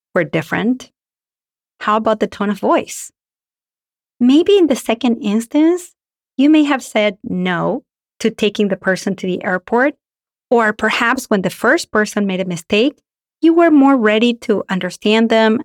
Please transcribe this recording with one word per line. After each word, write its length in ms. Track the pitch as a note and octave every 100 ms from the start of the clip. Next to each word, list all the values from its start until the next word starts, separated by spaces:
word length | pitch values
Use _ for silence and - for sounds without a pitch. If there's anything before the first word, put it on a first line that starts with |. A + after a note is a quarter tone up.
| _
were 100 | F#3
different. 680 | D#3 D#3+ D3+ F3 G#3 B3+ - _ _ _ _ _ _ _ _ -
How 180 | - G#3+
about 220 | A3 G#3+
the 80 | G3+
tone 240 | - G3+
of 80 | G3
voice? 540 | A3 D#4+ - - - _ _ _ _ _ _ _ _ _ _ -
Maybe 400 | B3 C#4+ F4 G4+
in 80 | D#4
the 100 | A#3+
second 460 | - A3+ B3 A3+
instance, 720 | G#3 G#3+ A#3 D4 D#4+ F4 - _ _ _ _ -
you 120 | C#4+
may 140 | D#4
have 200 | D4 C4+
said 360 | - A3 G#3 -
no 600 | - F#3 F#3 E3+ E3 A#3+ - _ _ -
to 120 | A3+
taking 380 | A3 G#3 G#3 G3+
the 80 | F#3+
person 380 | - F#3 -
to 120 | F#3 F#3
the 180 | F3+
airport, 500 | - F#3 - A#3 C#4 - _ _ _ _ -
or 240 | A#3+ A3
perhaps 540 | G#3+ G#3+ - A#3 B3+ -
when 160 | G#3
the 80 | F3+
first 400 | - A3+ E4 -
person 360 | A3 G#3 G#3 G3
made 140 | F#3
a 60 | F#3
mistake, 520 | E3+ - G#3 C4+ - _ _ _ _
you 100 | D#4+
were 180 | E4 E4+
more 240 | D4 C4+
ready 380 | C4+ G#3+ G#3+ A#3+
to 320 | A#3 - G3 -
understand 580 | F#3 F#3 - G#3 A3 A3+
them 320 | A3+ A3 A3